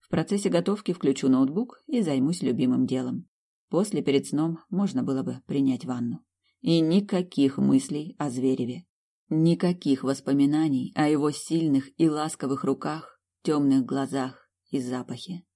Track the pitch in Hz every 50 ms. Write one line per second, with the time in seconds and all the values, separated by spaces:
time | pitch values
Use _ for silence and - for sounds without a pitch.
0 | _ _ - - 160 - 202 202 202 196 180 170 170 196 202 - - - 175 -
1 | - 139 135 - - 139 131 131 135 135 147 185 240 247 - - _ - 311 247
2 | 214 160 143 135 127 147 175 175 - 127 123 117 127 127 127 123 131 120 131 127
3 | 127 123 123 - - _ _ _ _ _ _ _ _ _ - 160 208 214 - 165
4 | - - 139 139 135 - - 143 156 165 165 160 - _ - 180 202 190 - 131
5 | 123 117 135 131 131 - 123 127 - _ - 143 139 135 131 120 - 123 127 123
6 | 120 117 - 165 _ _ _ _ _ _ _ _ - - 165 165 160 160 165 202
7 | 202 202 - 180 180 180 - - 139 135 135 - 135 135 139 131 135 - - 147
8 | 151 165 - _ 151 147 120 127 127 131 131 127 127 120 123 170 180 _ _ _
9 | _ _ _ _ _ _ - 156 160 165 170 170 - 175 180 180 - 147 139 131
10 | - 127 135 135 - - 139 139 139 139 147 156 160 160 139 131 123 - - -
11 | 151 151 151 147 143 151 147 - - - 160 165 165 156 139 135 135 - _ _
12 | 165 160 151 151 151 160 - - - 135 135 139 - 139 135 131 - 151 151 160
13 | 160 - - _ _ _ _ _ _ - 156 147 143 139 135 135 131 117 131 135
14 | 135 135 135 139 131 131 131 - _ _ _ _ _ _ - 143 127 123 127 127
15 | 127 - 127 117 - - 180 175 - _ _